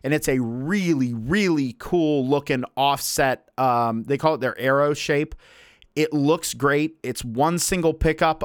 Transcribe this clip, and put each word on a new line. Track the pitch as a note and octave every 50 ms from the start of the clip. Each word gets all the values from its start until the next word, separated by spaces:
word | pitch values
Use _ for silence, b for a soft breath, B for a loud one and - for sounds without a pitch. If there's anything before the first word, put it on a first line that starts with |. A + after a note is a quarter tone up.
| B
and | C3+
it's | D3+ D3+ -
a | D3+ C3+ C3
really, | B2 A2+ A#2 B2+ C3+ D#3+ G3+ G3+ F3+ E3+ D#3+ C3 B2+ A#2+ A#2
really | A2+ A2 C3 F#3 G#3+ G3+ F3+ D#3+ D3 C3+ B2 A2
cool | - - - F3+ F3 D#3 D3+ D3+ C#3 B2+
looking | C3 D3 C#3+ C#3+ - C#3 B2+ B2 - -
offset. | B2+ C#3 C#3+ C#3 C3 - - - - C#3+ C3 B2 - _ _ - -
Um, | C3 B2+ B2 A#2+ A#2 A#2 A2+ A2+ A2
they | B2 C#3
call | - D#3 D#3+ D#3
it | A#2+
their | C3 A#2+ -
arrow | - B2 C3+ C3+ C#3 D3 D3 D3
shape. | - - - D3 C#3+ D3+ D3+ - b b b b b b b b b b b -
It | D3 D3+ - D3
looks | D3 C#3 D3 E3 - - - -
great. | A#2+ C#3 C#3 C#3+ D3 D#3 D#3+ - _
It's | - B2 A#2 - B2+
one | A#2+ A2 B2 D3 E3 F3
single | E3+ - - G3 F3+ E3 D#3+
pickup, | - - - D#3+ D#3+ D#3+ F3 D#3+ D#3 -